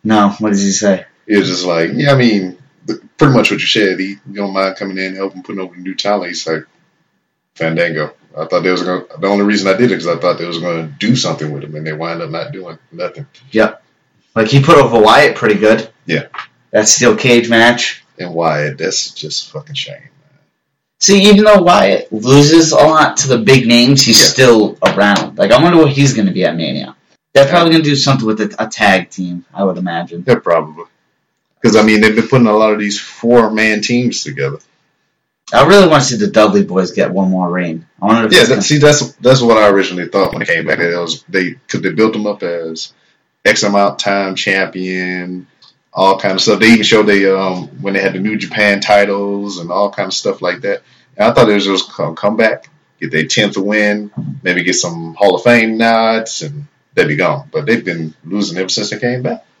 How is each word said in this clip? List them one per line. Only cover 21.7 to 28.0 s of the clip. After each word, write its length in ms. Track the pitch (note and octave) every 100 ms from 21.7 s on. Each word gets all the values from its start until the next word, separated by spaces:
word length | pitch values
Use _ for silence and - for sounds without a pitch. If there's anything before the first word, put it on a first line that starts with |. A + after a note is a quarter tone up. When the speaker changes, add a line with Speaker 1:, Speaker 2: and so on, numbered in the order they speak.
| F#3+ G3 - -
Speaker 1:
loses 600 | A2 A#2+ C#3 D3 E3 D#3
a 40 | C3+
lot 400 | D3+ D#3 C3+ -
to 100 | C3+
the 80 | A#2+
big 280 | A2 C3 A2+
names, 340 | A#2+ B2 C#3
he's 160 | - A2
Speaker 2:
Yeah. 60 | -
Speaker 1:
still 520 | - B2+ A2 G2+ - F#2
around. 520 | F2+ G#2 F#2+ - -
Like, 140 | G2+
I 100 | B2
wonder 160 | E3+ E3+
what 120 | D3+
he's 220 | C3+ C#3
gonna 180 | A2 G2
be 120 | F#2 F2
at 100 | E2
Mania. 400 | D#2 D2 - - _ _ _
They're 120 | C#3 C#3
Speaker 2:
Yeah. 60 |
Speaker 1:
probably 200 | F3 E3
gonna 100 | D#3+
do 120 | D3+
something 280 | C#3